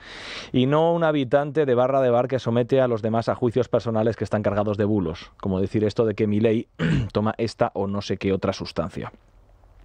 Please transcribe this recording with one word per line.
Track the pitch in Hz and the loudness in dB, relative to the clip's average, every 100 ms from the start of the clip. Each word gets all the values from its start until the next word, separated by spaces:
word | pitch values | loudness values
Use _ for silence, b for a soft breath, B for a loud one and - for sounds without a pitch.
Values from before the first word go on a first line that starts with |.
| B B B B B | B B B B B
y | 127 | 0
no | 127 151 165 | 2 2 2
un | 170 | 2
habitante | 165 151 123 143 147 139 139 | 2 0 2 0 0 0 2
de | |
Barra | 120 127 135 | 4 2 2
de | 127 | 4
Bar | 120 123 | 2 2
que | 127 | -2
somete | - 117 120 135 | 0 0 2 2
a | 127 | 2
los | 113 | 0
demás | 110 113 113 | 0 0 -2
a | |
juicios | - 120 127 120 | 0 0 0 0
personales | 117 117 110 110 - | 0 0 0 0 0
que | |
están | 107 110 | -2 -2
cargados | 104 101 104 101 | 0 0 0 0
de | 104 | 2
bulos, | 107 85 87 - - | 2 0 -6 -12 -8
como | 98 92 | -4 -2
decir | 98 110 | 0 0
esto | 104 110 110 | 0 2 0
de | |
que | 98 107 | 0 0
Milei | 104 117 110 - - | 2 2 2 -4 -4
<clears throat> | 165 151 110 | 0 0 0
toma | 107 107 - | -2 -2 -2
esta | 113 - 120 | -4 -2 -2
o | - 98 | -2 -4
no | 101 | -4
sé | - 98 | -6 -4
qué | 95 | -2
otra | 95 95 | 0 -2
sustancia. | - 82 - 78 - - - _ - - - - - | -4 -6 -6 -8 -8 -12 -14 _ -20 -20 -20 -20 -20